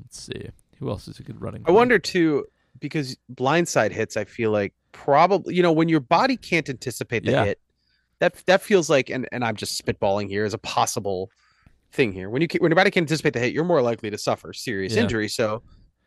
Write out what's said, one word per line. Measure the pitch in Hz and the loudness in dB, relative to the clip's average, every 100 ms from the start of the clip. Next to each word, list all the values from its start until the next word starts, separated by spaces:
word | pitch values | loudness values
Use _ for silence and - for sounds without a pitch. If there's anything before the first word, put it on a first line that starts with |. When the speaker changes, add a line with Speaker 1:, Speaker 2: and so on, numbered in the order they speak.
Speaker 1:
let's | - - | -18 -18
see. | - - - - _ - | -14 -12 -14 -18 _ -12
Who | 135 | -10
else | 113 - | -10 -12
is | - | -18
a | |
good | - 113 | -18 -14
running | 113 - | -12 -6
Speaker 2:
I | 131 | 2
Speaker 1:
quarterback? | 190 | 4
Speaker 2:
wonder, | 247 226 | 6 2
too, | - 185 160 143 - _ _ - | 0 0 2 0 -4 _ _ -14
because | 147 160 131 123 - | -8 -6 -6 -10 -16
blindside | 127 127 165 170 143 107 | -4 2 2 2 2 0
hits, | 92 107 110 | 0 -4 -4
I | 101 | -8
feel | - 113 | -2 0
like | 104 98 - _ | 0 -2 -8 _
probably, | - - 143 180 190 - 175 | -8 2 4 4 2 0 2
you | |
know, | 175 | 4
when | 156 165 | 4 4
your | 160 | 2
body | 127 170 262 254 | 2 2 2 0
can't | - 170 - | -2 -2 -2
anticipate | 127 127 - - 113 98 | -6 -8 -8 -4 -2 0
the | |
Speaker 1:
Yeah. | 135 110 | 2 0
Speaker 2:
hit, | - _ _ _ _ _ - | -4 _ _ _ _ _ -2
that, | 175 - - | -2 0 2
that | 190 | 2
feels | - 196 151 | 4 2 4
like, | 143 127 | 2 2
and, | 131 120 | -4 -6
and | 120 | -4
I'm | 117 107 | -4 -4
just | 104 - | -6 -6
spitballing | - 113 104 101 101 | -6 -2 0 0 -2
here | 98 107 | -4 -4
as | |
a | 107 | -4
possible | - - 113 - 101 92 95 _ _ _ _ _ _ | -4 -2 0 -2 -4 -6 -8 _ _ _ _ _ _
thing | - 120 | 0 0
here. | 92 95 | -2 -6
When | 123 | -2
you | 165 | -2
ca-, | - | 0
when | 170 | 2
your | 165 | 4
body | 196 | 2
can't | 190 151 | 2 -2
anticipate | 156 156 | 0 -2
the | 123 | 0
hit, | 123 | -2
you're | 104 170 | -2 0
more | 165 | 2
likely | 120 113 107 | 2 -2 -6
to | 104 | -6
suffer | - 110 80 | -4 -4 -6
serious | - - 98 95 185 | -12 -6 -4 -2 0
Speaker 1:
Yeah. | |
Speaker 2:
injury. | 233 113 107 | 0 0 -2
So | - 110 110 - - _ _ | -2 -2 -4 -10 -20 _ _